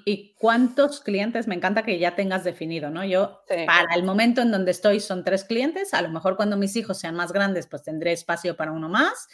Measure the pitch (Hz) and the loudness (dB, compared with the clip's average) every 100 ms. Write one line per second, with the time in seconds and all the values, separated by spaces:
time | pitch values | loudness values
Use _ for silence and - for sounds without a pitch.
0 | - 202 - - 226 233 254 269 285 285 | -4 -4 -6 0 2 4 4 4 2 2
1 | - 196 220 233 220 175 185 214 220 175 | -4 -2 -2 -2 -4 -2 0 0 0 0
2 | 175 175 196 185 175 165 160 165 147 160 | 0 0 -2 0 -2 -6 -6 -6 -6 -6
3 | 196 185 202 - - 180 165 170 170 175 | 0 0 0 -4 -4 -2 6 6 6 0
4 | 185 202 233 247 233 196 180 180 214 208 | 0 2 4 4 2 2 0 2 2 2
5 | - 180 180 190 - 233 277 349 392 254 | 0 -4 -2 -2 -2 -2 -2 -2 -4 -2
6 | 165 160 190 190 208 202 196 226 208 190 | -2 -2 -2 0 0 0 -2 -2 -4 -6
7 | 165 170 170 196 196 180 147 143 - 156 | -6 -6 -4 0 0 -2 -6 -12 -8 -4
8 | 165 170 - 170 175 165 156 160 160 214 | -2 -2 -2 -4 -4 -4 -6 -6 -2 0
9 | 339 508 - | 0 -2 -12